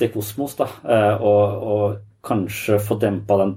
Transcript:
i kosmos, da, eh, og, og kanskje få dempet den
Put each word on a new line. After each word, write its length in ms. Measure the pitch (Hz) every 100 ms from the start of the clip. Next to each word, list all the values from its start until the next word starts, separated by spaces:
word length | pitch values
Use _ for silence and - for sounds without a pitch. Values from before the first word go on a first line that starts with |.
i 60 | 117
kosmos, 480 | 110 101 - 139 -
da, 120 | - - 143
eh, 280 | 113 104 101
og, 400 | 107 104 101 104
og 340 | 113 104 104 104 - _
kanskje 560 | - 110 92 - - 101
få 180 | - 107
dempet 400 | 107 95 - 101
den 160 | 98